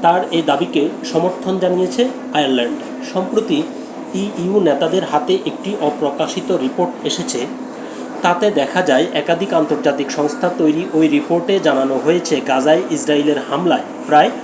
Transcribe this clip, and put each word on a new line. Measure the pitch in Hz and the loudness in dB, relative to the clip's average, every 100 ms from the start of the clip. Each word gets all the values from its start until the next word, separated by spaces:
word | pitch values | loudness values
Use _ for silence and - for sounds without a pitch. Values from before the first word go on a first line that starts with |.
তার | 170 180 - 165 | 4 4 2 0
এই | 156 | 2
দাবিকে | 139 - 151 156 - - | 0 0 0 0 -2 -2
সমর্থন | 160 180 180 190 185 | 0 0 -2 -4 0
জানিয়েছে | 185 180 180 - 254 - - 156 | 0 2 0 0 -2 -2 -4 -2
আয়ারল্যান্ড। | 139 127 120 101 - - - | 2 2 0 -4 -8 -10 -6
সম্প্রতি | 185 - 214 - 147 160 - - - - 185 | -4 -2 -2 0 -2 -2 -8 -12 -12 -8 -6
ইইউ | 202 196 175 202 170 | -6 -4 0 2 2
নেতাদের | 135 160 185 165 | 2 2 0 0
হাতে | 151 131 185 156 | -2 0 0 -2
একটি | - 190 208 147 | -6 -6 -2 -2
অপ্রকাশিত | - 147 135 156 190 131 175 | 0 -2 -2 -4 -4 -2 0
রিপোর্ট | 131 - 175 - 147 | 0 -2 -4 -2 -4
এসেছে। | - 127 120 123 - - - - - - - | -4 -4 -4 -4 -8 -12 -12 -12 -12 -10 -2
তাতে | - 233 208 151 | 0 2 2 2
দেখা | 135 185 180 | 0 0 2
যায়, | 131 165 151 | 2 2 -2
একাধিক | 143 160 196 170 | 0 0 2 0
আন্তর্জাতিক | 151 147 143 135 139 147 | 2 2 0 0 -4 -2
সংস্থা | 147 151 175 - | -2 0 -2 2
তৈরি | 156 156 180 156 | 2 2 0 2
ওই | 156 143 | 4 2
রিপোর্টে | - 170 170 196 160 | 2 0 2 2 2
জানানো | 131 131 135 | 2 2 0
হয়েছে, | 139 175 - 139 139 | 2 0 2 -2 0
গাজায় | 131 139 165 185 151 | 2 4 4 2 -2
ইসরায়েলের | 151 147 147 143 - | 2 2 2 0 -2
হামলায় | 143 175 127 - - - | 0 2 0 -2 -10 4
প্রায় | 151 196 - | 6 6 0